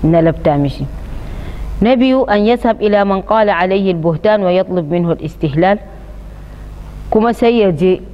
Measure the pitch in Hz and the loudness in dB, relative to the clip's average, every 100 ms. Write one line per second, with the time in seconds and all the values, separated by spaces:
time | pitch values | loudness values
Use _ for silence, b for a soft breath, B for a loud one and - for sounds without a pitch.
0 | 156 165 165 156 170 143 143 - 139 - | 4 4 4 2 0 2 0 -4 -8 -8
1 | B B B B B B B B 214 254 | B B B B B B B B 2 4
2 | 262 262 254 208 208 240 240 220 208 208 | 4 2 2 2 2 2 0 0 2 2
3 | 202 196 - 220 208 175 185 190 190 170 | 2 0 0 2 2 2 2 2 0 0
4 | 160 156 214 214 185 180 190 180 151 175 | 0 0 2 2 2 0 0 -2 -2 -2
5 | 175 160 151 - 156 143 180 208 - - | 0 -2 -4 -4 -2 2 2 2 -4 -18
6 | - - - B B B B - - - | -18 -16 -16 B B B B -14 -14 -14
7 | - 220 226 226 233 233 202 156 185 185 | -2 0 2 2 2 4 2 2 2 0
8 | - | -4